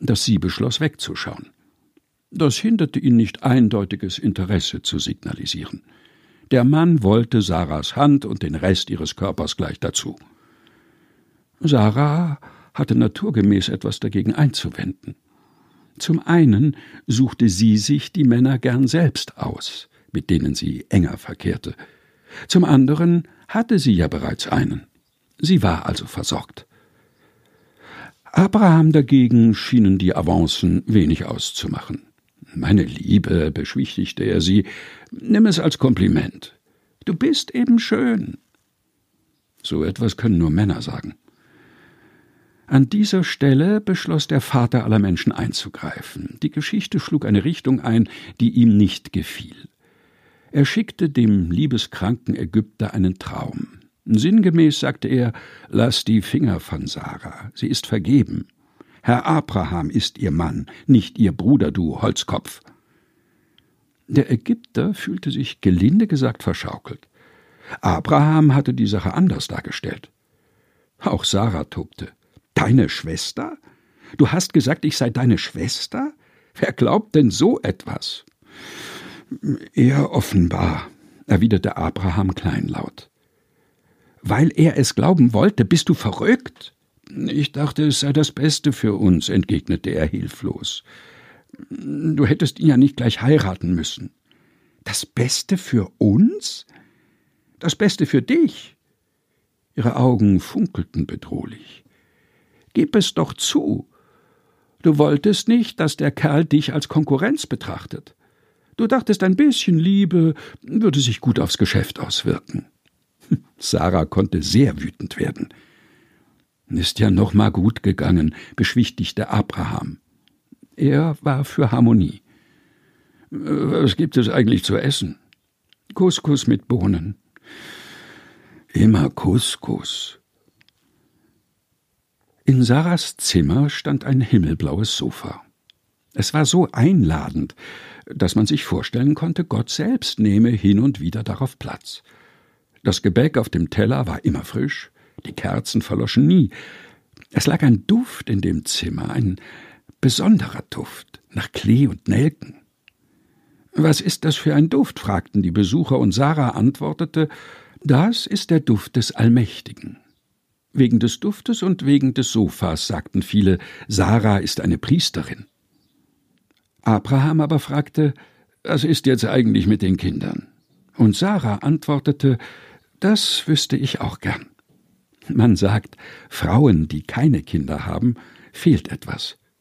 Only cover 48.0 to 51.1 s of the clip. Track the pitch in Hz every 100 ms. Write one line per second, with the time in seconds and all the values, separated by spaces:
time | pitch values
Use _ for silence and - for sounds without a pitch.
48 | 110 - - - 117 127 117 104 95 -
49 | - - - - - - - _ _ _
50 | _ _ _ _ _ 143 143 220 220 -
51 | 165